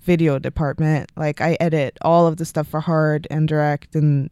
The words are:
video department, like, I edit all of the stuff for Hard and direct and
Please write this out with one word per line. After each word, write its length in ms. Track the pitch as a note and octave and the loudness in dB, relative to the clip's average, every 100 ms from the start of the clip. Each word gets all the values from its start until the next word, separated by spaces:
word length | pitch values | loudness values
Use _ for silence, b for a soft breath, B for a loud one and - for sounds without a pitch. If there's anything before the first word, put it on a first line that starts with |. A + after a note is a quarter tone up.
video 380 | - E3+ E3 C#3 | 0 2 2 0
department, 720 | C3+ - D3 D3 D#3 D#3 - - | -2 -4 -4 -2 0 0 -4 -6
like, 240 | D#3 D3 | -6 -2
I 160 | D#3+ E3 | -2 0
edit 400 | E3 D#3 C3+ - | 0 0 -2 -2
all 260 | - E3+ E3+ | 2 4 4
of 80 | D#3+ | 0
the 80 | |
stuff 240 | D#3+ D#3+ D3 | -4 -4 -4
for 100 | D#3 | -4
Hard 480 | E3 D#3+ D#3 D3+ E3 | -2 0 0 -2 -4
and 160 | D3+ D#3 | -2 0
direct 480 | D3+ D3 C#3+ - D#3+ | 0 0 -2 -4 0
and 340 | D3 C#3+ C#3 | 2 2 -2